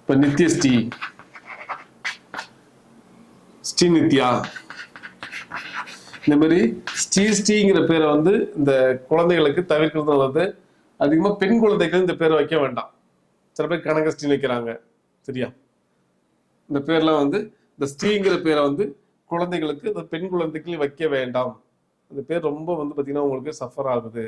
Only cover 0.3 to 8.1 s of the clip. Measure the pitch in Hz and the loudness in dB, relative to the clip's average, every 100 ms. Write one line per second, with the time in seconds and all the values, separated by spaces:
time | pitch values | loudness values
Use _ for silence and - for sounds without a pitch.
0.3 | 147 165 - 131 120 110 - - - - | 2 2 2 2 2 0 -10 -16 -16 -20
1.3 | - - - - - - _ - - _ | -20 -20 -20 -14 -14 -14 _ -12 -12 _
2.3 | - - _ _ _ _ - _ - - | -16 -16 _ _ _ _ -20 _ -20 -20
3.3 | _ - - - - 180 160 - 135 127 | _ -20 -14 -8 2 4 6 4 4 2
4.3 | 120 - - - - - - - - - | 0 -4 -14 -18 -18 -18 -20 -20 -18 -16
5.3 | - - - - - - - - - - | -14 -12 -14 -12 -14 -14 -18 -20 -4 2
6.3 | 147 156 175 226 - - - - 190 214 | 4 4 4 2 -2 -10 -8 -2 0 2
7.3 | 202 - 208 196 190 156 160 156 | 2 2 4 4 4 4 2 4